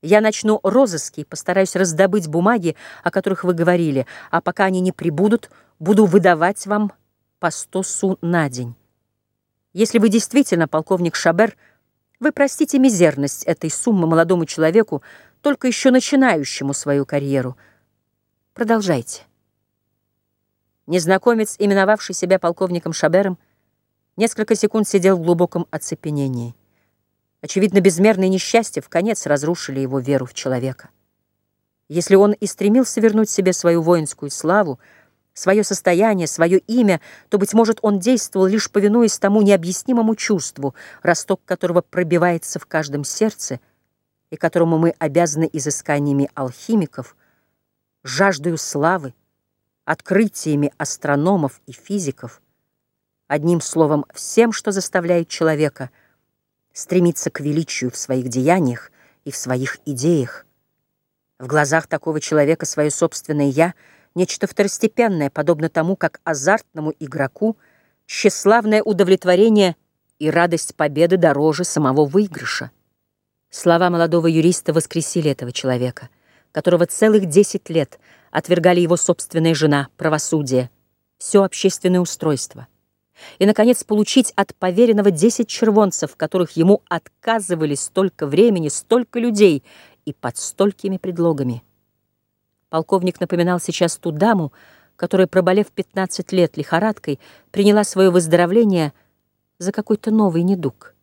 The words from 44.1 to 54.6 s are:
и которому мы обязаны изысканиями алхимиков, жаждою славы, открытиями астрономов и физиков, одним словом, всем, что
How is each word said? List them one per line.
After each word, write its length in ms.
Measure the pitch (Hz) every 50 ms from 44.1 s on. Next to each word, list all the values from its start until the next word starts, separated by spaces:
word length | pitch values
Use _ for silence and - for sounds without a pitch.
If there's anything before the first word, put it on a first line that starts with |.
| _ _ _ _
и 40 | -
которому 420 | - - 165 - 175 165 165 165
мы 160 | 160 165 170 - _
обязаны 500 | 170 151 135 165 175 165 139 151 160 151 -
изысканиями 760 | 156 131 151 147 - - - 147 143 143 147 139 139 139 - _
алхимиков, 840 | - 135 127 123 - - - 226 214 170 - _ - 131 - _ _ _ _ _ _ _ _ _ _ _ _ _ _ _ _ _ _ _
жаждою 540 | 135 127 139 196 196 185 139 143 175 165
славы, 560 | 151 - - - 147 143 165 185 185 143 131 - _ _ _ _ _ _ _ _ _ _ _ _ _ _
открытиями 880 | - 160 - - - 190 196 226 202 _ - - 156 151 143 147 143 _
астрономов 840 | _ 156 - - - - 143 143 143 151 180 202 185 151 175 - _ _
и 60 | -
физиков, 680 | 127 - _ - 196 208 175 139 - _ - 117 - _ _ _ _ _ _ _ _ _ _ _ _ _ _ _ _ _ _
одним 340 | _ 143 151 147 170 175 165
словом, 440 | - - - 160 160 147 151 147 139 _ -
всем, 380 | - - - - 220 233 233
что 200 | 214 -